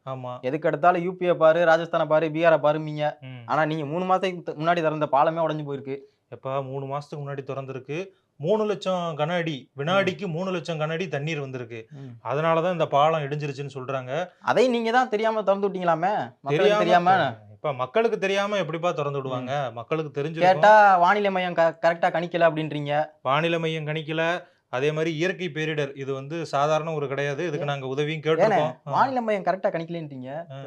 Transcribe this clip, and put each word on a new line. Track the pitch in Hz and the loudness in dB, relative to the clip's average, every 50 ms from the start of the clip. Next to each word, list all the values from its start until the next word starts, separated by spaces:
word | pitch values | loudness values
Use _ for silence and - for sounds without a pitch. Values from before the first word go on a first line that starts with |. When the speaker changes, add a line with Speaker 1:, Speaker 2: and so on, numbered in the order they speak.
| _ | _
Speaker 1:
ஆமா. | 135 131 131 127 123 123 127 | -12 -10 -10 -10 -10 -12 -6
Speaker 2:
எதுக்கு | - 127 139 156 156 165 | -6 -4 -4 -2 0 -2
எடுத்தாலும் | 151 151 151 175 180 180 170 | -2 4 4 4 4 4 0
யூ | 180 185 180 | -4 -4 -2
பியை | 185 180 170 | 0 0 2
பாரு, | 147 160 160 160 170 | 4 6 4 6 6
ராஜஸ்தானை | 175 160 160 165 170 165 - 165 160 | 6 4 4 4 2 0 0 -2 2
பாரு, | 151 156 156 160 160 | 4 2 2 2 2
பீகாரை | 151 160 170 170 160 151 | 0 4 4 6 6 6
பாருமீங்க. | 135 147 151 156 156 156 151 151 147 151 147 - | 4 2 2 2 -2 -6 -6 -4 -4 -4 -4 -6
Speaker 1:
ம். | - 131 127 123 117 | -14 -16 -16 -14 -6
Speaker 2:
ஆனா, | 113 123 147 156 | -2 0 2 2
நீங்க | 156 156 160 147 | 2 0 -2 -4
மூணு | 139 151 175 185 180 185 | -4 -4 -4 0 0 0
மாசத்துக்கு | 185 185 190 180 175 | 2 0 -2 -4 -6
த-, | 156 - 156 147 | -8 -10 -8 -4
முன்னாடி | 151 165 175 | 0 0 2
திறந்த | 175 160 156 151 156 151 143 | 2 2 0 0 0 -2 0
பாலமே | - 135 151 165 160 165 165 156 | 2 4 4 4 2 0 -2 -2
உடைஞ்சு | 156 156 151 143 | -2 -4 -6 -6
போயிருக்கு. | 139 131 120 131 135 139 135 - _ _ _ _ 127 | -8 -8 -8 -8 -10 -10 -10 -16 _ _ _ _ -20
Speaker 1:
எப்பா, | 117 _ 131 131 139 135 | -12 _ -6 -6 -4 -6
மூணு | 127 131 139 139 131 135 147 | -6 -8 -10 -8 -8 -8 -8
மாசத்துக்கு | 143 - - 151 | -8 -10 -12 -12
முன்னாடி | 143 139 143 139 135 | -10 -10 -10 -10 -8
திறந்திருக்கு, | - 135 131 135 131 131 131 - - 143 165 190 190 _ _ _ _ _ _ | -8 -8 -8 -8 -10 -12 -12 -10 -8 -8 -8 -8 -10 _ _ _ _ _ _
மூணு | 139 165 214 214 214 | -2 0 0 2 2
லட்சம் | 208 202 196 - 190 185 180 175 170 160 139 | 0 -2 -2 -2 -2 -2 -2 -2 -4 -2 -2
கன | 151 156 180 | -2 0 0
அடி, | 180 165 160 156 127 - _ _ | -2 -2 -2 -4 -6 -10 _ _
Speaker 2:
ம். | 131 | -6
Speaker 1:
வினாடிக்கு | 139 160 185 196 196 190 175 147 196 190 | -2 0 2 2 2 0 -2 -4 -6 -6
மூணு | 156 160 190 190 | -6 -4 -4 -4
லட்சம் | 185 175 143 - 170 156 | -4 -6 -4 -6 -4 -4
கன | 151 156 | -4 -4
அடி | 160 165 196 170 | -4 -4 -4 -4
தண்ணீர் | 139 143 139 156 165 147 | -4 -4 -4 -4 -4 -6
வந்திருக்கு. | 139 131 131 127 123 110 117 113 113 - | -6 -8 -8 -10 -10 -10 -12 -14 -14 -16
Speaker 2:
ம். | 147 139 139 131 117 117 | -18 -18 -16 -16 -16 -12
Speaker 1:
அதனால | _ 113 123 143 156 165 165 165 | _ -4 -2 0 2 2 2 2
தான் | 160 180 | 2 0
இந்த | 185 165 156 143 | 0 0 -2 2
பாலம் | 143 139 143 156 165 160 | 4 4 4 4 4 0
இடிஞ்சிருச்சுன்னு | 147 135 147 151 147 147 135 127 143 143 143 | -2 -4 -4 -4 -4 -6 -6 -8 -10 -10 -10
சொல்றாங்க. | 139 127 127 135 131 127 127 131 156 180 180 - _ | -10 -8 -6 -6 -6 -6 -4 -4 -4 -4 -6 -10 _
Speaker 2:
அதை | - - 131 180 233 262 | -2 0 4 4 4 4
நீங்க | 240 233 226 226 | 4 2 0 2
தான் | 226 254 262 226 | 2 2 2 2
தெரியாம | 220 208 220 220 226 220 208 | 0 0 0 0 0 0 2
திறந்து | 190 196 196 202 202 | 2 2 2 2 -2
விட்டீங்களாமே, | 180 185 180 175 165 156 165 190 214 185 131 120 - _ | -2 0 2 2 2 2 2 0 0 -2 -4 -6 -10 _
மக்களுக்கு | - 139 143 156 | -4 -2 2 4
Speaker 1:
தெரியாம | - 208 208 208 | 4 4 4 4
Speaker 2:
தெரியாம. | 214 170 175 175 175 180 190 185 | 4 4 4 4 6 6 4 4
Speaker 1:
த-, | 156 131 113 107 - - | 4 0 -2 -6 -14 -20
இப்ப | - - - 156 139 | -20 -8 -6 -6 -2
மக்களுக்கு | 123 127 127 - 220 226 233 220 190 | -2 -4 0 0 2 2 2 0 0
தெரியாம | 180 190 196 196 202 202 208 202 | -2 0 0 0 0 0 0 -2
எப்படிப்பா | 175 147 160 170 160 175 | -2 -2 -4 -2 -2 -2
திறந்து | 170 147 143 143 139 139 | -2 0 -2 -2 -2 -4
விடுவாங்க? | 131 131 127 123 127 127 135 147 139 123 | -4 -4 -4 -4 -4 -4 -4 -4 -4 -4
Speaker 2:
ம். | 113 | -6
Speaker 1:
மக்களுக்கு | 117 117 - 160 160 160 147 - 143 | -10 -6 -6 -4 -4 -4 -6 -6 -6
தெரிஞ்சிருக்கும். | 139 156 165 156 175 180 | -6 -4 -2 2 4 4
Speaker 2:
கேட்டா | 185 156 165 208 214 214 208 202 190 180 | 6 6 8 8 10 10 10 8 8 6
வானிலை | 175 180 202 208 208 196 | 6 4 4 4 2 0
மையம் | 190 185 180 180 175 | 0 0 -2 -2 2
க-, | 170 165 165 160 - | 2 2 2 2 2
கரெக்டா | - 165 175 175 185 180 | 0 0 2 2 0 0
கணிக்கல | 160 160 175 170 - 175 170 165 | 0 0 -4 -2 0 4 4 4
அப்படின்றீங்க. | 156 156 156 151 147 147 147 143 143 151 151 - - _ | 4 2 -4 -4 -4 -6 -4 -2 0 0 0 -2 -6 _
Speaker 1:
வானிலை | _ 127 135 147 165 170 170 165 | _ 0 2 2 2 2 0 0
மையம் | 165 160 160 160 151 147 | -2 -2 -4 -4 -6 -6
கணிக்கல. | 151 160 156 143 160 160 165 165 175 175 175 - _ _ _ _ | -6 -6 -6 -6 -4 -2 0 -2 -2 -4 -6 -12 _ _ _ _
அதே | - 123 135 151 | -4 -2 0 0
மாதிரி | 156 156 160 165 165 | 0 0 -2 -2 -2
இயற்கை | 147 165 185 190 151 180 180 139 | -2 -2 -2 -2 -4 -6 -8 -6
பேரிடர், | 156 156 156 160 147 143 135 139 139 | -4 -4 -4 -2 -2 -4 -4 -6 -10
இது | 139 127 135 | -8 -6 -6
வந்து | 135 135 139 160 170 160 | -8 -8 -8 -8 -8 -8
சாதாரண | 151 - 139 143 156 156 156 151 165 160 | -4 0 0 2 2 2 0 0 -2 -4
ஒரு | 151 143 139 | -4 -4 -4
கிடையாது. | 139 135 143 143 143 135 | -4 -2 -2 -4 -4 -4
இதுக்கு | 170 175 147 147 | -4 -4 -4 -4
Speaker 2:
ஏ-, | 143 143 | -4 -4
Speaker 1:
நாங்க | 143 143 131 | -4 -4 -4
உதவியும் | 131 131 139 151 147 160 156 | -6 -4 -2 -2 -2 -4 -4
Speaker 2:
ஏனே, | 143 | 0
Speaker 1:
கேட்டிருக்கோம். | 156 160 160 185 220 208 175 151 156 156 - _ | 0 2 4 4 2 4 2 0 0 -4 -8 _
ஆ. | 147 | -4
Speaker 2:
வானிலை | 139 170 226 269 262 254 | 0 0 0 2 0 -2
மையம் | 233 220 214 196 175 | -2 0 -2 0 0
கரெக்டா | 175 175 190 190 208 | -2 -2 -2 -2 -4
கணிக்கலன்றீங்க. | - 165 165 165 170 170 160 147 139 131 127 127 139 156 170 165 | -4 -4 -6 -6 -8 -10 -10 -10 -12 -12 -12 -10 -10 -12 -12 -12
Speaker 1:
ஆ. | 135 139 139 | -14 -14 -14